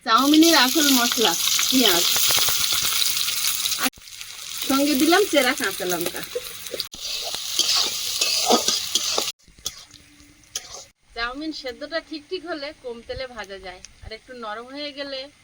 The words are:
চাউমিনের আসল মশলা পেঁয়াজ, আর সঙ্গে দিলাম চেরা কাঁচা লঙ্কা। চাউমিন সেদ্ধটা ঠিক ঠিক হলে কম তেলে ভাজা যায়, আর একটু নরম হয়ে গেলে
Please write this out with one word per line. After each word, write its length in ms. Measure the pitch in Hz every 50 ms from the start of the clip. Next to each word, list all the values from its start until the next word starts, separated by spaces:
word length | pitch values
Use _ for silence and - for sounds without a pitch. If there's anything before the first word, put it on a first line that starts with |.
| _
চাউমিনের 520 | - 226 226 262 285 302 311 320 339 330
আসল 340 | 294 247 254 254 330 294 285
মশলা 440 | 269 247 233 247 - - 220 190 165 - - - - - - -
পেঁয়াজ, 340 | 247 262 247 208 180 170 - - - - - - - - - - - - - - - - - - - - - - - - - - - - - - - - - - - -
আর 100 | - 254 _ - - - - - - - - - - - - - - -
সঙ্গে 280 | 269 277 285 294 294
দিলাম 300 | 254 311 302 339 381 415 381
চেরা 220 | - - 254 247 269
কাঁচা 320 | 294 277 202 190 - 190
লঙ্কা। 360 | 180 180 170 170 170 - - - - - 494 - - - - - - - - - - - - - - - - - 640 - - - - - - - - - - - - - - - - - - - - - - - - - - - - - - - - - - - - - - - - - _ _ - - - - - - - - _ - - - _ _ _ - _ _ _ _ _ _ - - - - - - - _ _ _ _ -
চাউমিন 360 | 233 233 240 254 277 311 320
সেদ্ধটা 480 | 294 - - 262 240 233 277 294 330 320
ঠিক 240 | 311 - 302 311 294 _
ঠিক 160 | 370 370 285
হলে 280 | 339 349 302 277 285 320 _ _
কম 180 | 254 233 233 226 -
তেলে 200 | 247 262 262 254
ভাজা 300 | 247 220 202 190 196 190
যায়, 220 | 190 185 180 185 185 - - - -
আর 80 | -
একটু 220 | 220 220 _ - 254
নরম 320 | 247 233 214 208 220 240
হয়ে 260 | 247 269 285 294 294 277
গেলে 360 | 277 277 277 277 262 262 285 _ _